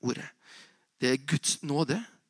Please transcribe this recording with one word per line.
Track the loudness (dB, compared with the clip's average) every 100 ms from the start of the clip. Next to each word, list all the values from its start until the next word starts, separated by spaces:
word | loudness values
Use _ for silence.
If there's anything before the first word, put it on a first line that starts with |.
ordet. | -2 -4 -6 _ -20 -20 -20 _ _ _
Det | 2
er | 2 2
Guds | 0 0 -4
nåde | -2 0 2 0 -4 -16